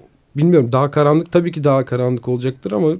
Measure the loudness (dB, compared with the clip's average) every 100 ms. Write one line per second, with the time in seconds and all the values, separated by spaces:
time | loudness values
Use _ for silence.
0 | -12 _ _ -2 2 4 2 0 0 2
1 | 2 2 0 -2 -2 -2 0 0 -2 -2
2 | -2 -4 -4 -4 -4 -8 -6 -2 0 -2